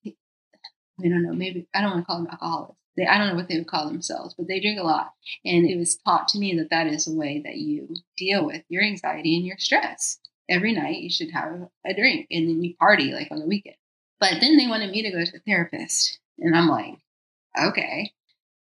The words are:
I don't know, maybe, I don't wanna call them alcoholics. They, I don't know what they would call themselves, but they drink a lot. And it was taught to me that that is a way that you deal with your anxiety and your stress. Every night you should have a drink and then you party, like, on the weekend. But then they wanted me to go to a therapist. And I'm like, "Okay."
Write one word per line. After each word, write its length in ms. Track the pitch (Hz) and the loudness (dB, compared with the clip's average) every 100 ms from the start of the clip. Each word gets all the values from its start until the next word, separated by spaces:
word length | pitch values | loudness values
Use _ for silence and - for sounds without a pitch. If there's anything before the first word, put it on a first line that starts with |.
| 214 | -16
I 1000 | - _ _ _ _ - _ _ - 180 | -16 _ _ _ _ -20 _ _ -2 2
don't 140 | 175 | 2
know, 100 | 170 | 2
maybe, 320 | 170 185 180 175 | -2 -4 -6 -4
I 60 | 190 | -2
don't 100 | 202 | 0
wanna 120 | 180 | 0
call 140 | 175 175 | -2 -4
them 100 | 165 | -6
alcoholics. 460 | - 170 165 - _ _ - | -6 -6 -6 -8 _ _ -2
They, 100 | 180 | 4
I 120 | 202 | 4
don't 100 | 202 | 4
know 60 | 175 | 0
what 120 | 180 | -2
they 100 | 165 | -4
would 80 | 170 | -2
call 200 | 170 151 | -4 -4
themselves, 460 | 170 - - - - | -6 -6 -8 -10 -10
but 120 | 175 | -6
they 120 | 190 | -2
drink 180 | 208 208 | -2 0
a 40 | |
lot. 280 | 165 151 - - - - | 0 0 -2 -10 -18 -10
And 240 | 185 175 175 | 2 4 4
it 100 | 180 | 4
was 180 | 170 - | 0 0
taught 320 | - 175 - | 2 2 2
to 100 | 208 | 0
me 180 | 196 170 | 0 0
that 120 | 156 | 0
that 160 | 165 160 | 0 2
is 180 | 151 160 | 0 -2
a 40 | |
way 260 | 160 147 147 | -2 -2 -4
that 120 | - - | -6 -6
you 400 | 151 147 139 170 - - | -4 -4 -6 -14 -14 -6
deal 260 | 185 196 151 | 0 0 0
with 160 | 151 - | -4 -6
your 140 | 175 | 0
anxiety 540 | 214 190 151 156 160 170 | 0 0 -4 -2 0 2
and 100 | 180 | 0
your 120 | 185 | -4
stress. 600 | - 349 359 - - - _ _ - | 0 0 0 -4 -6 -6 _ _ -2
Every 220 | 180 214 | 0 2
night 240 | 208 143 180 | 0 -2 -4
you 100 | 175 | -4
should 200 | - 156 | -4 -4
have 380 | 156 156 175 175 _ - | -4 -6 -8 -14 _ -6
a 80 | |
drink 320 | 190 254 160 - | 0 2 2 -2
and 180 | 170 165 | -2 0
then 140 | 165 | 0
you 120 | 175 - | -2 4
party, 360 | 180 202 135 | 6 6 4
like, 160 | 127 139 | -4 -8
on 80 | 151 | -6
the 60 | 156 | -2
weekend. 300 | 202 - - _ _ _ _ | -2 -4 -18 _ _ _ _
But 200 | 190 175 | 0 2
then 180 | 262 302 | 6 6
they 80 | 247 | 6
wanted 240 | 220 202 | 0 -2
me 120 | 202 | -4
to 80 | 220 | -4
go 120 | 180 | -2
to 120 | 175 - | -4 -6
a 40 | |
therapist. 800 | 214 190 170 - 85 - - - _ - | -2 0 0 -6 -4 -2 -2 -4 _ -4
And 160 | 165 165 | 2 4
I'm 120 | 170 | 4
like, 300 | 123 104 - _ _ _ _ _ - | 2 -2 -14 _ _ _ _ _ 0
"Okay." 540 | 165 - - 147 220 - _ _ _ _ | 0 0 -4 -6 -8 -12 _ _ _ _